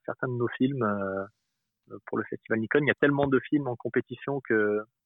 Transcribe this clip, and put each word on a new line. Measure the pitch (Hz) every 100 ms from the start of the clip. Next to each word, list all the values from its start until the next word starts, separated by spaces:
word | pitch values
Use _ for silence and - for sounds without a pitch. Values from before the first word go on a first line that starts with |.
| -
certains | - 127
de |
nos | 123 117
films, | - 131 139
euh, | 107 101 98 95 98 _ _ _ _ _ - 104 -
pour | 113
le | 107
Festival | - - 113
Nikon. | 110 147
Il | 143
y |
a | 113
tellement | 143 143 143
de | 131
films | - 147 135
en | 120
compétition | 120 123 - 123 - 139
que, | - 113 104 107 107 _